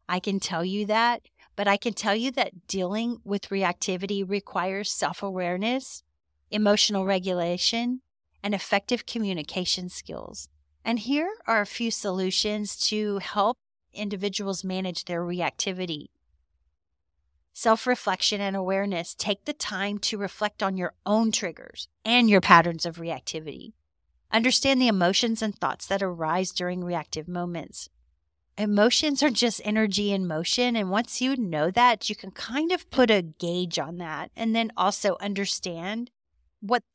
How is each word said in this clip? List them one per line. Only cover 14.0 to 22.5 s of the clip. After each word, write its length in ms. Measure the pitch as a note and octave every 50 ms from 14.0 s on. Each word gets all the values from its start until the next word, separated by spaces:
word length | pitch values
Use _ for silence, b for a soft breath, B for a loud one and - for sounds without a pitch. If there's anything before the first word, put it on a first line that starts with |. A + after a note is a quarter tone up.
| G#3+ G3+ G#3 F#3 G3 G#3 G3 - G3+ G3 F#3 F3+ -
manage 420 | F#3+ F#3 F#3 F#3+ F#3 F3 - -
their 160 | - F3 E3+
reactivity. 840 | F3 F3 F3 F3+ E3+ D3+ - - - G3+ F#3 F3+ F#3 E3+ D#3+ D3 - - _ _ _ _ _ _ _ _ _ _ _ _ _ _ _ _ _ _ _ _ _ _ _ _ _ _ _ _ -
Self-reflection 840 | - - A#3 A3 A3 - B3 B3 - - G#3 F#3 - - - G#3+ G3
and 160 | G3+ G3 F#3+
awareness. 580 | G3 F#3 F#3 F#3+ F#3+ G3+ G3+ F#3+ E3 E3+ - -
Take 300 | - - - G3 - -
the 100 | - D4
time 440 | - - - G#3 F#3 G3 G3+ G#3 G3+
to 180 | - - A3+ G3+
reflect 460 | G3+ F3+ - - G#3+ G#3 - - G#3
on 140 | F#3+ F#3+ F#3
your 160 | F3+ - - _ -
own 280 | F#3+ G#3+ A3 A3+ A3 G3+
triggers 560 | - - E3+ D#3 - - - - - - - _ _ -
and 240 | A3 A#3 B3 A#3+ A3
your 100 | G#3 F#3
patterns 460 | F3 -